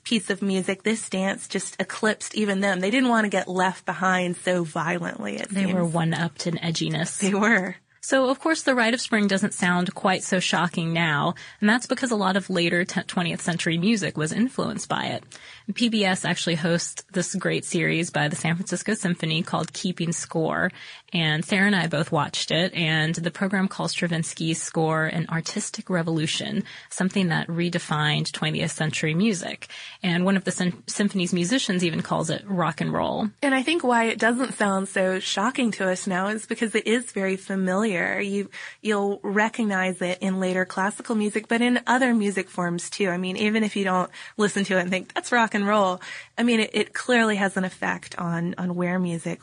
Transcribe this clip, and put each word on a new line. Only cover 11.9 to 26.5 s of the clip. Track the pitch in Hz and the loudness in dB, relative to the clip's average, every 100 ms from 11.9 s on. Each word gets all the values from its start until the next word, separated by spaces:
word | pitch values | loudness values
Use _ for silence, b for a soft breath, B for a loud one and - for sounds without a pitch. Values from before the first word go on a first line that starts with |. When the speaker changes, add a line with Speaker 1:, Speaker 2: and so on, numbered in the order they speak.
| - 247 | -2 0
Speaker 2:
a | 214 | 0
lot | 190 196 | 2 0
of | 185 | 0
later | 185 170 175 190 | 0 2 2 0
te-, | - | -4
twentieth | - - 170 165 | -4 -2 -2 -2
century | - 165 180 165 | -2 -2 0 2
music | 185 226 175 - | 2 2 0 -2
was | 156 | -2
influenced | 175 254 - - - - | 0 0 0 -4 -4 -4
by | - - | -2 -2
it. | - - B B B - | -6 -10 B B B -10
And | 196 | 0
P | 240 | 2
B | 220 190 | 4 2
S | 185 | 2
actually | 156 175 - | 0 -2 0
hosts | 165 170 170 - - - | 0 2 0 -2 -10 -6
this | 180 170 | -4 -2
great | 190 175 160 - | -2 -2 -2 -2
series | 175 156 160 175 | 0 0 0 0
by | - 147 | 0 0
the | 151 | 0
San | 160 165 | -2 -2
Francisco | 196 180 - | -2 -4 -2
Symphony | 220 175 175 160 160 | -2 -2 -2 0 -2
called | - 165 160 | -2 -2 -4
Keeping | - 185 175 170 | -4 -4 -2 -4
Score, | 170 - 165 156 151 175 B B B - | -4 -4 -2 0 0 -2 B B B -6
and | 175 156 156 | 0 2 0
Sarah | - 196 196 | 0 2 4
and | 196 | 4
I | 165 | 2
both | 151 170 | 0 0
watched | 156 143 - - | 0 0 -4 -2
it, | 156 185 - | 0 0 0
and | 160 160 156 165 | 0 2 0 -2
the | 170 | -4
program | - 190 196 190 | -4 -2 0 0
calls | - 165 | -2 -4
Stravinsky's | - 175 165 160 - 160 160 | -2 -2 0 -4 -4 -2 -2
score | - 165 160 160 156 | -2 0 2 2 0
an | 170 160 | -2 -2
artistic | 165 - 208 - - - | -4 -4 -6 -6 -8 -2
revolution, | 180 170 160 156 - 139 | -2 0 0 0 -2 -2